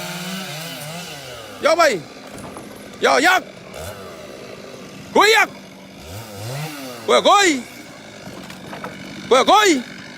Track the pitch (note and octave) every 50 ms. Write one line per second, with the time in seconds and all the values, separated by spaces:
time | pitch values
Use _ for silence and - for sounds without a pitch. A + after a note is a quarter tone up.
0 | - - - - - - - - F#3+ - D3 D#3 E3 C3+ C3+ - - D3+ E3 F3
1 | F3 E3+ D#3 C#3+ C3+ B2+ B2 - - - - - - C#4+ D#4+ E4+ E4 D4 A3 E3
2 | C3+ - - - - - - - - - - - - - - - - - - -
3 | - B3+ C#4 B3+ C#4+ F4+ F#4 F4 - - - - - - - - E2 - - -
4 | - - - - - - - - - - - - - - - - - - - -
5 | - - - C#4 F#4+ G#4+ A4 G#4+ F#4 - - - - - - - - - - -
6 | - D#2+ F2+ G#2+ A2+ G#2+ G#2 G2 G#2 A#2 C3 C#3+ D#3 D#3 D4+ C#4+ C4+ B3+ B3 A#3
7 | - - A#3+ A3+ F#3+ D4 F#4 G4+ G4+ F4+ D4 B3+ A3 - - - - - - -
8 | - - - - - - - - - - - - - - - - - - - -
9 | - - - - - - B3+ C4 - - F4+ G#4+ G#4+ G4 D4+ B3+ A#3 - - -
10 | - - -